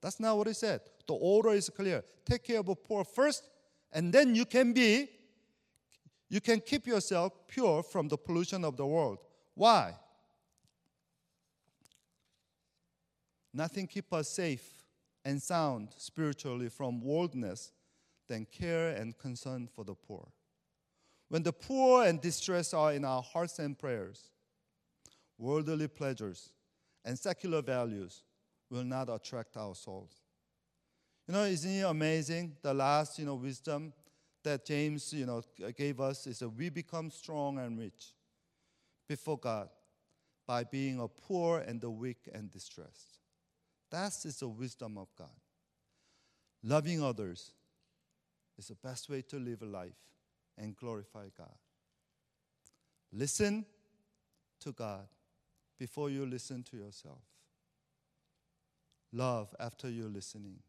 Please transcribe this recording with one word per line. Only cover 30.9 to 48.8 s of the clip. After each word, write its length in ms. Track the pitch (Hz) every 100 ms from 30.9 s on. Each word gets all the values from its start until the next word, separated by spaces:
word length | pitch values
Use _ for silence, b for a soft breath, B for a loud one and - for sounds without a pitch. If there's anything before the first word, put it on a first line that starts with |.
| _ _ _ -
You 60 |
know, 120 | 185
isn't 260 | 208 185 170
it 100 | 190
amazing? 760 | 196 156 156 160 147 165 175 147
The 140 | 143
last, 440 | 139 135 147 151 -
you 60 |
know, 100 | 151
wisdom 600 | 135 127 127 - 147 156 139 b b b b
that 200 | - 143
James, 480 | - 147 151 151 -
you 140 | 151 127
know, 160 | 117 110 -
g-, 160 | 95
gave 280 | 117 143 131
us 260 | 135 139 -
is 120 | 120
that 100 | 120
we 220 | 110 170
become 400 | 160 156 170 160
strong 480 | - - 156 143 139
and 200 | 123 113
rich 360 | 110 - - _ _ _ _ _ _ _ _ _ _
before 320 | 147 - 147
God 300 | 127 110 98 _ _ _ _ _ _ _ -
by 180 | 123
being 360 | 117 135 135 127
a 80 | 120
poor 500 | - - 185 170 170
and 220 | 87 117
the 100 | 120
weak 380 | 110 123 120 -
and 180 | 107 107
distressed. 680 | 95 - - 80 - - - _ _ _ _ _ _ _
That 340 | 165 196 -
is 140 | 165 139
the 100 | 131
wisdom 480 | 110 127 - 117 104
of 120 | 95 _
God. 120 | 76 - _ _ _ _ _ _ _ _ _ _ _ _
Loving 400 | 110 147 151 170
others 500 | 143 113 101 87 - _ _ _ _ _ _ _ _ _ _ -
is 120 | -
the 60 |
best 340 | 107